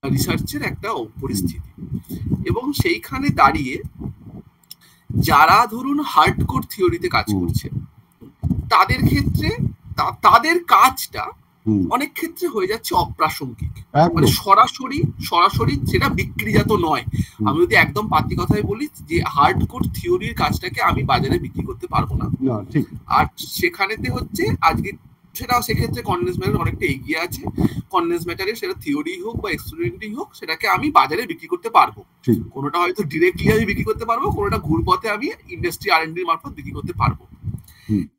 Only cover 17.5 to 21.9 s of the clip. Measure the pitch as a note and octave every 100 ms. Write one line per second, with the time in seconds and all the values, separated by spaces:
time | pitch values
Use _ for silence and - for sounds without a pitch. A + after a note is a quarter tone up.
17.5 | C#3+ F3 F3+ D#3 - - D#3 - F3+ F3+
18.5 | G#3 G#3 G#3+ D4 - - E3 F#3+ - C#3+
19.5 | - - - - - - F3+ A4 A4+ D#3
20.5 | - F3+ - - - C3 C3 - - B2+
21.5 | - - - -